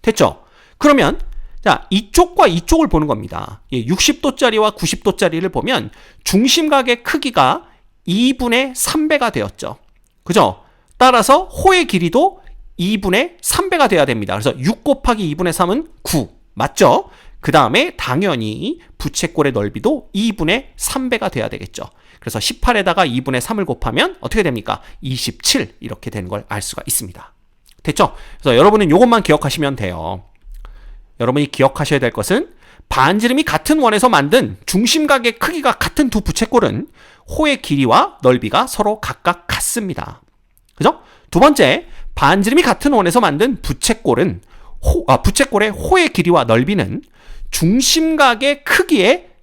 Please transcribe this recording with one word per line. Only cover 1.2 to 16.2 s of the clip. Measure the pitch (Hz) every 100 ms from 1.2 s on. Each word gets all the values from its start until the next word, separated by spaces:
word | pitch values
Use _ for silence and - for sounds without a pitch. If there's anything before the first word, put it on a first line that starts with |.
| - - - -
자, | - 127 -
이쪽과 | 190 214 - 349 349 302
이쪽을 | 170 - 330 302
보는 | 160 151
겁니다. | 107 101 85 - 101 _
예, | 131
육십 | 117 185 - -
도짜리와 | - 262 247 220 214
구십 | 208 165 -
도짜리를 | 214 - 185 165 185
보면 | 151 202 262 107 - - -
중심각의 | - 185 247 339 311 285 254 240
크기가 | - 302 - - 131 190 - _ _ _
이분의 | - 185 247 262 247 233 269 254
삼 | - 320 311
배가 | 302 240
되었죠. | - 104 - - - _ _ _ _
그죠? | - 175 120 - _ _ _ -
따라서 | 254 247 214 285
호의 | 381 - 381 370 285
길이도 | 190 - 247 359 - - - - -
이분의 | 180 214 196 190 339 -
삼 | - - 392
배가 | 349 247
돼야 | 175
됩니다. | 143 113 98
그래서 | 98 110 127
육 | 135 233
곱하기 | - 277 - 220 175
이분의 | 147 180
삼은 | 160 175 226 320 -
구. | - 160